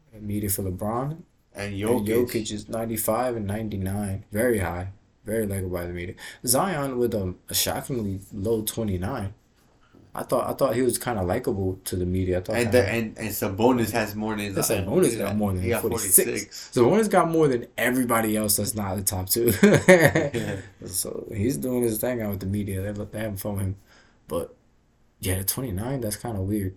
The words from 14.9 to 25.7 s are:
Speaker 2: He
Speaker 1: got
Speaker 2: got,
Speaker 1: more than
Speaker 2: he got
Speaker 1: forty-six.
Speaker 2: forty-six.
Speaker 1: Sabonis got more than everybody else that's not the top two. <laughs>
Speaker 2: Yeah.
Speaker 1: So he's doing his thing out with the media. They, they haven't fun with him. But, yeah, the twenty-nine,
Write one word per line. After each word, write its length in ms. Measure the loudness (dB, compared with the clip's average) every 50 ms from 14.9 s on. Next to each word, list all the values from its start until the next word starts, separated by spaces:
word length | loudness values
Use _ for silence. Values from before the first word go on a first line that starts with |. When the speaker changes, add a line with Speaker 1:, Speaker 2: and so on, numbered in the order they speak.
| 4 4 4 4 2
Speaker 2:
He 40 |
Speaker 1:
got 80 | 0 -2 -2
Speaker 2:
got, 80 | 0
Speaker 1:
more 160 | 0 0 0 0
than 80 | 0 0
Speaker 2:
he 80 | 0
got 100 | 0 0
Speaker 1:
forty-six. 360 | 0 0 0 0 0 2 2 2 2 2
Speaker 2:
forty-six. 420 | -2 -4 -6 -8 -12 -16 -12 -2 4
Speaker 1:
Sabonis 340 | 6 6 6 6 4 4 4
got 220 | 4 4 4 4
more 180 | 4 4 4 4
than 180 | 2 0 -4 -6 -4 0
everybody 580 | 0 2 2 2 2 2 2 2 2 2 2
else 200 | 0 2 0 0 0
that's 160 | 0 -2 -2
not 220 | -4 -2 -2 -2
the 60 | -2 -2
top 280 | -2 -2 -2 -2 0
two. 240 | 0 2 2 2 4 6
<laughs> 40 | 6
Speaker 2:
Yeah. 920 | 8 8 8 10 10 10 10 10 6 6 4 0 0 -2 -4 -4 -4 -6 -6 -8 -12 -18 -16 -12
Speaker 1:
So 420 | -8 -6 -6 -6 -6 -6 -10 -10 -8 -2
he's 220 | 0 2 2 0
doing 260 | 0 -2 -2 0 2 2
his 140 | 2 0
thing 240 | 0 -2 -2 -2 -2
out 120 | -2 -4 -4
with 80 | -4
the 60 | -4
media. 360 | -2 -2 -2 -2 -2 -4 -4 -4 -4 -6
They, 120 | -8 -8
they 160 | -10 -8 -8
haven't 180 | -6 -6 -6 -6
fun 160 | -6 -6 -4
with 100 | -2 -2
him. 120 | -4 -4 -6 -12 _ -20 -20 -20 _ _ _ _ -6
But, 260 | -6 -4 -6 -6 -12 _ _ _ _ _ _ _ _ _ _ _ _ -8
yeah, 180 | -4 -4 -2 -2
the 60 | -2
twenty-nine, 580 | -4 -4 -4 -4 -4